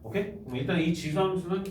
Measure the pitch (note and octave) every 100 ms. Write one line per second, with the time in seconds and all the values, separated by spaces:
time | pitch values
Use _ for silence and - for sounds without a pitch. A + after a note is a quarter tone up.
0 | A2 G3 G3+ - B2+ B2+ C#3+ E3+ D#3+ E3+
1 | D#3 D#3 F#3 F#3 F3 F#3+ F#3+